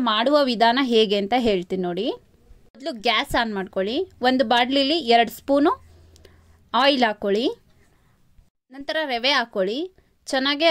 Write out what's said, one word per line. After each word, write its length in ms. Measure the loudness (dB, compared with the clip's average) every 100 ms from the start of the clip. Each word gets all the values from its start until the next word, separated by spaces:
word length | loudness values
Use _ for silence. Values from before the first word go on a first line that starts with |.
| 0
ಮಾಡುವ 280 | 0 2 2 2
ವಿಧಾನ 300 | 2 2 2 2
ಹೇಗೆ 260 | 2 4 0
ಅಂತ 140 | 0 0 0
ಹೇಳ್ತೀನಿ 360 | 0 -2 -6 -4
ನೋಡಿ. 180 | -4 -6 -8 _ _ _ -20 _
ಮೊದಲು 180 | -12 -10 -4 -2
ಗ್ಯಾಸ್ 260 | -2 0 -2
ಆನ್ 120 | -2 -4
ಮಾಡ್ಕೊಳ್ಳಿ. 400 | -6 -4 -4 -4 -6 -2 0
ಒಂದು 140 | 0 0
ಬಾಡ್ಲಿಲಿ 440 | 0 2 0 0 -2 2
ಎರಡು 180 | 2 2 -4
ಸ್ಪೂನು 340 | -2 2 2 0 -8 -20 -20 -20 -20 _ _ _ _ 0
ಆಯಿಲ್ 220 | 2 2 0
ಹಾಕ್ಕೊಳ್ಳಿ. 400 | -2 -2 -2 -2 -6 _ _ _ _ _ _ _ _ _ _ _
ನಂತರ 220 | -14 -6 -4 -4
ರವೆ 200 | -2 0 0
ಹಾಕ್ಕೊಳ್ಳಿ. 400 | -2 -2 -2 -4 -8 -12 _ _ -6
ಚೆನ್ನಾಗೇ 380 | -2 -2 0 2